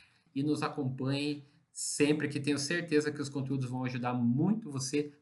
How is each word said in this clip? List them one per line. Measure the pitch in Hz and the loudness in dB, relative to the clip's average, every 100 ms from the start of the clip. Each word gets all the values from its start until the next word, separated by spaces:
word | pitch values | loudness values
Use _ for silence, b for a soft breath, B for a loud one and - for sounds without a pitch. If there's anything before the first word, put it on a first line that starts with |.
| B B B 135 | B B B -2
E | |
nos | 147 147 | 0 0
acompanhe | 151 151 131 - 131 139 147 147 b b _ | -2 -2 -4 -2 -2 0 -2 -4 b b _
sempre, | - - - 147 151 143 | -10 -8 2 4 4 2
que | 147 | -2
tenho | 135 143 | 0 -2
certeza | - 170 165 151 151 | 0 -2 2 2 2
que | 147 | -2
os | 135 | -4
conteúdos | 139 135 139 123 | -4 -2 -2 -2
vão | 127 127 | -2 -4
ajudar | 123 123 | -2 -2
muito | 123 120 131 175 226 151 | 2 4 4 4 2 -2
você | 135 - 147 147 B | -6 -2 -2 -2 B